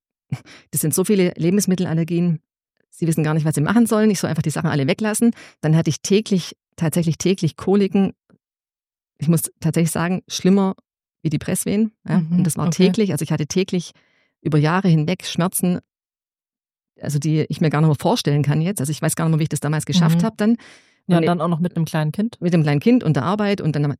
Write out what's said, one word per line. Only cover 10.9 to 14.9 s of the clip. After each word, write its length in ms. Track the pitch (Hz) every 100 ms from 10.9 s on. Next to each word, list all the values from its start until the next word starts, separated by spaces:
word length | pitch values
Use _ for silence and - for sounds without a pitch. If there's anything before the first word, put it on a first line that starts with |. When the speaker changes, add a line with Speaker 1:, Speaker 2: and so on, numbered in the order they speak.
| _ _ _
Speaker 1:
wie 80 | 160
die 80 | 147
Presswehen. 540 | - 190 190 202 220 - -
Ja? 120 | 190
Speaker 2:
Mhm, 180 | 160 175
Speaker 1:
Und 60 |
das 120 | 185 -
war 120 | 175
Speaker 2:
okay. 180 | 160 185
Speaker 1:
täglich. 240 | 185 202
Also 140 | 156
ich 80 | 156
hatte 160 | 151 151
täglich 420 | 185 190 180 - - _ _ _ _
über 180 | 156 151
Jahre 280 | 151 180
hinweg 400 | 190